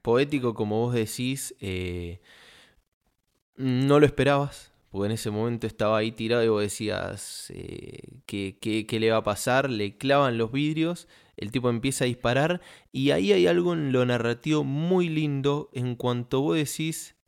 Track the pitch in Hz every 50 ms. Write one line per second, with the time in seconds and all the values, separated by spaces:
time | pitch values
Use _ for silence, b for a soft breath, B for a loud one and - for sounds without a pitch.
0 | _ - 117 123 143 147 151 139 123 123 110 107 110 104 104 110 117 120 123 120
1 | 110 107 - - 123 127 135 139 - - - _ - 98 92 92 92 90 87 90
2 | 87 85 85 90 B B B B B B B B B B B B _ _ _ _
3 | _ _ _ _ _ _ _ _ _ _ _ - 131 131 123 123 135 139 143 147
4 | 151 135 - - 131 139 143 139 143 139 - - - - _ _ _ _ - 95
5 | 101 101 113 110 - 110 104 107 110 120 120 113 - 110 107 _ 113 104 110 110
6 | 110 113 113 - 113 110 117 120 117 113 110 104 104 101 - - 110 104 95 95
7 | 90 92 95 98 - - - - - - - 90 - - - - - - - -
8 | - - - 131 _ - - 101 98 95 95 _ - 113 107 110 107 110 127 113
9 | 110 113 113 110 104 107 104 - - 135 123 131 139 135 123 107 104 101 101 _
10 | - 135 139 143 143 131 117 113 113 110 123 135 147 151 156 156 160 165 175 170
11 | - b b b b b b - - 107 110 131 120 123 120 117 107 135 131 -
12 | 135 123 120 - - 117 123 131 147 160 180 175 B B B B B B - 131
13 | 135 143 143 165 190 196 202 185 175 175 175 175 175 175 175 165 151 139 127 127
14 | 127 123 120 120 113 117 120 120 - 156 151 151 147 135 135 147 160 175 185 185
15 | 180 170 156 156 156 147 143 139 131 143 143 147 151 - - 131 123 127 123 120
16 | - 123 123 120 117 - - 131 139 160 170 160 151 135 - - 156 160 156 -
17 | - - _ _ _